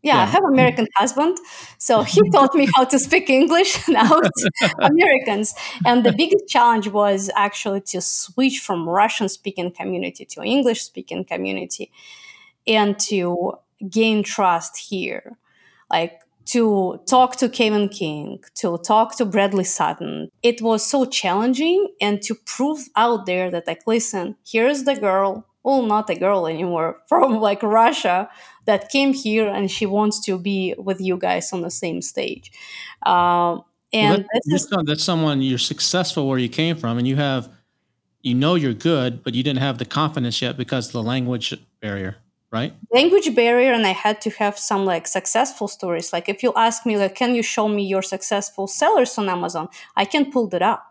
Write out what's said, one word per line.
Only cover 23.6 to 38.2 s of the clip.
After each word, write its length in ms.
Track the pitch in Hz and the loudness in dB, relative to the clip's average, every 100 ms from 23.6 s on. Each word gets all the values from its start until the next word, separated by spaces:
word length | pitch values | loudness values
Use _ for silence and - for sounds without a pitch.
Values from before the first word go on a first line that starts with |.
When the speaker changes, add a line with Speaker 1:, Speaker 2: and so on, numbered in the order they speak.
| 170 | -6
Speaker 1:
like, 140 | 165 - 226 | -6 -2 -2
"Listen, 400 | 220 196 175 208 - | 0 -6 -6 -10 -4
here's 280 | 220 240 294 262 | 0 2 2 -2
the 60 | 254 208 | 0 0
girl," 240 | 190 196 208 - _ | 2 0 -2 -12 _
well, 200 | 247 269 226 208 | 0 2 2 0
not 140 | 214 | -2
a 60 | 170 185 | -2 0
girl 220 | 202 160 | 0 0
anymore, 420 | 160 180 170 165 - | -4 -2 -2 -2 -6
<laughs> 60 | _ | _
from, 180 | - 269 220 214 | 2 4 4 0
like, 120 | 202 | 0
Russia 560 | 220 220 233 294 202 180 214 - - - - | 2 4 4 2 0 0 -2 -12 -20 -8 -2
that 240 | 202 202 | -2 0
came 240 | 277 277 | 0 2
here 340 | 269 220 220 214 202 | 0 0 0 0 0
and 140 | 190 | -4
she 160 | - 208 | -2 -2
wants 320 | 202 214 208 - | 0 0 -2 -4
to 100 | 185 | -4
be 340 | 180 196 185 - | -2 -2 -2 -4
with 220 | 190 185 185 | -6 -4 -2
you 100 | 180 | -2
guys 360 | 180 180 180 | -2 -2 -4
on 80 | 185 | -8
the 100 | 170 - | -8 -6
same 180 | 180 175 | -6 -6
stage. 440 | 175 - - - - - - - - - - | -8 -8 -8 -8 -16 -20 -20 -18 -18 -6 0
Uh, 60 | |
Speaker 2:
Well, 540 | 180 175 175 175 170 _ _ _ | 2 2 2 0 -2 _ _ _
Speaker 1:
and 320 | 220 208 208 196 | 0 4 2 0
Speaker 2:
that's, 140 | 220 147 | -4 -2
Speaker 1:
this 140 | 180 | -2
is 0 | |
Speaker 2:
that's 100 | - | -2
not, 140 | 196 147 | -2 -2
that's 160 | 151 - | -2 0
someone, 300 | 170 156 139 131 | 0 2 0 0
you're 180 | 123 - | -2 -4
successful 500 | 107 - 180 160 - 139 | -4 -2 -2 -2 -2 -2
where 100 | 131 123 | 0 -2
you 40 | |
came 260 | 135 165 160 | -2 -2 -2
from, 160 | 117 117 | -4 -2
and 80 | 123 | 0
you 80 | 139 | 0
have, 260 | 143 131 113 _ _ _ _ _ _ _ | 0 -2 -6 _ _ _ _ _ _ _